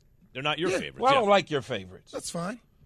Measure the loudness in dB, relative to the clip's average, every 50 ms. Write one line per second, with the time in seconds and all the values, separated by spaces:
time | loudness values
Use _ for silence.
0 | _ _ _ _ _ _ _ -4 -2 -2 -2 0 0 0 0 -2 -4 -6 -8 0
1 | 2 4 4 4 6 6 4 4 4 2 -2 -4 -2 -4 -6 -8 -8 -10 -16 -20
2 | -20 _ -12 -10 -10 -8 -8 -6 -6 -6 -8 -10 _ _ _ _ -20